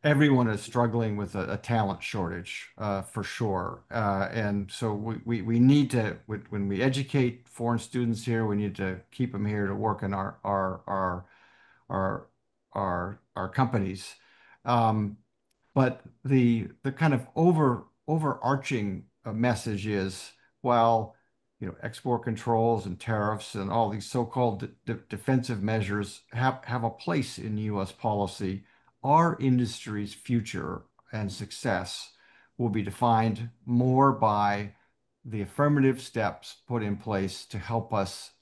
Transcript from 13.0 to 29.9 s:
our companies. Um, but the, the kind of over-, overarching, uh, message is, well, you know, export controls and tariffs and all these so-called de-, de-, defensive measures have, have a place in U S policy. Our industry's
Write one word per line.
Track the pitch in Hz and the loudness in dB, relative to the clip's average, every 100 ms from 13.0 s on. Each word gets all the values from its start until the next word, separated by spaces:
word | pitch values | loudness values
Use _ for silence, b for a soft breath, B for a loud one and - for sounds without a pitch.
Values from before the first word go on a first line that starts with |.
| 90 104 _ | -4 -8 _
our | - 95 | -8 -4
companies. | - 131 113 95 95 - - b b b b | 0 2 2 -2 -6 -12 -18 b b b b
Um, | 123 123 113 110 104 104 _ _ _ _ _ | 0 4 4 2 -2 -6 _ _ _ _ _
but | 139 127 127 - _ | 2 2 2 -14 _
the, | 135 135 120 117 - - | 2 6 6 4 -2 -6
the | 139 | -8
kind | 135 160 | 2 2
of | 131 127 | 2 -2
over-, | - 165 165 143 117 - _ - | 2 4 6 4 2 -6 _ -4
overarching, | 160 151 - 123 139 - 127 101 95 - _ - | -2 0 0 0 0 0 -2 -2 -4 -10 _ -10
uh, | |
message | 110 123 113 - 104 104 | 0 2 2 -2 -4 -2
is, | 104 95 95 - _ b _ | -2 -2 -6 -16 _ b _
well, | 127 120 117 113 104 b b b _ _ | 2 4 6 4 0 b b b _ _
you | 98 | -10
know, | - | -8
export | 113 113 131 120 | -12 -8 -2 -2
controls | 120 113 - 113 113 113 101 | -2 -4 0 2 2 0 -2
and | 87 | -8
tariffs | - 110 104 107 - | -4 -2 0 -4 -6
and | 107 98 | -8 -2
all | 113 110 | 0 0
these | 104 - | -2 -4
so-called | 127 117 131 123 101 | -4 -2 0 0 0
de-, | 120 - - | -10 -12 -8
de-, | 113 _ | -8 _
defensive | 98 - 131 127 110 | -8 2 2 2 -4
measures | 101 110 98 104 101 - _ | 0 0 0 -2 -4 -10 _
have, | 117 131 127 | 0 0 -2
have | - 123 | -6 -4
a | 113 | -4
place | - - 165 - - | -6 -4 -2 -4 -8
in | 110 107 | -8 -4
U | 107 104 | -4 -2
S | 95 | -4
policy. | - 113 104 98 - 98 98 b b b _ | -4 -2 0 -2 -4 -6 -6 b b b _
Our | 135 151 170 - | 2 4 4 2
industry's | 135 127 117 - - | 2 2 2 -4 -8